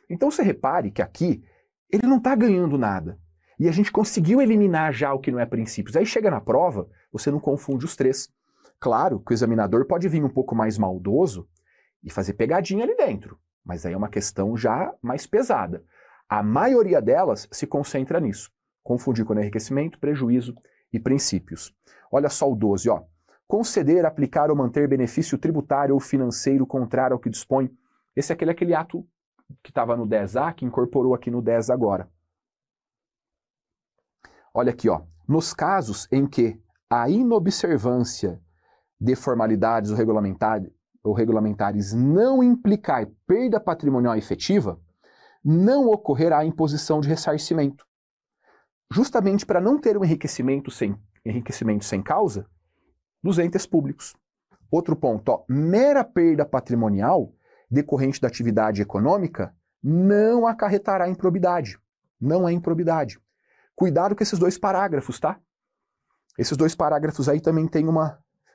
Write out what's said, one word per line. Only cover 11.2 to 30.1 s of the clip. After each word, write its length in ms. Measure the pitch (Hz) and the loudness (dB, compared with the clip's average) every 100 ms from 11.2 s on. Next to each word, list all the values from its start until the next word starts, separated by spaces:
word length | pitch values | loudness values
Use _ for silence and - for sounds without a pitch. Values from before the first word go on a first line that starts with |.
| 180 92 - _ _ _ _ _ | 0 -2 -16 _ _ _ _ _
e 60 | - | -12
fazer 240 | - 185 | -6 -6
pegadinha 500 | - 117 175 175 196 | -2 0 0 0 -2
ali 140 | 262 480 | -2 0
dentro, 400 | 254 104 - - _ _ | 0 -2 -12 -20 _ _
mas 220 | 87 87 87 | -12 -8 -6
aí 80 | |
é 40 | 95 | -6
uma 120 | 104 | -4
questão 480 | 107 - - 98 117 | -4 -6 -4 -4 -2
já 340 | 117 127 - - | -2 -2 -4 -8
mais 280 | 120 131 - | -8 -8 -2
pesada. 580 | 214 254 143 92 175 _ _ _ _ - | -2 0 -2 -2 -8 _ _ _ _ -6
A 140 | 107 | -2
maioria 580 | 104 131 240 247 190 160 | 0 2 4 4 4 2
delas 480 | 107 151 175 104 - | 4 2 2 -2 -6
se 160 | - - | -10 -6
concentra 520 | 147 143 139 131 175 | -4 -4 -4 -2 -2
nisso. 320 | 127 - - _ _ _ | -2 -6 -14 _ _ _
Confundir 420 | - 120 135 113 | -4 -4 -2 -2
com 140 | 110 104 | 0 -2
enriquecimento, 600 | 104 110 - 135 165 - | -2 -4 -4 -4 -4 -4
prejuízo 560 | 143 143 120 123 120 117 _ _ _ | -4 -2 0 0 0 -14 _ _ _
e 80 | 110 | -6
princípios. 760 | 123 143 - 92 - 82 - _ _ _ - | 0 0 0 -4 -6 -16 -16 _ _ _ -2
Olha 160 | 135 143 | 0 0
só 240 | - 139 | 0 -2
o 40 | 110 | 2
doze, 340 | 107 98 113 | 0 2 0
ó. 140 | 90 - _ _ _ - | -2 -4 _ _ _ -4
Conceder, 580 | 208 233 196 143 175 160 | -2 0 0 4 4 4
aplicar 440 | - 135 156 151 | 0 -2 2 2
ou 60 | 143 | 2
manter 320 | 120 143 143 | 0 0 2
benefício 500 | 131 120 - - 131 | 2 0 -2 -2 -2
tributário 560 | 170 156 - 139 139 | -2 -2 -2 0 2
ou 60 | 139 | 0
financeiro 680 | - 135 123 117 139 139 127 | 0 -2 -2 -2 0 0 0
contrário 480 | 135 120 127 131 | -2 -2 -2 0
ao 60 | 123 | -2
que 100 | 113 | -4
dispõe. 400 | - - 135 131 - _ _ _ - | -8 -2 0 0 -6 _ _ _ -6
Esse 160 | 143 | -4
é 20 | |
aquele, 160 | 170 165 | -2 -2
aquele 240 | 170 175 | -2 0
ato 320 | 160 170 175 - _ _ _ _ - | 0 -2 -12 -14 _ _ _ _ -20
que 100 | - | -10
tava 240 | - 117 120 | -4 -2 -2
no 120 | |
dez 280 | 107 | 0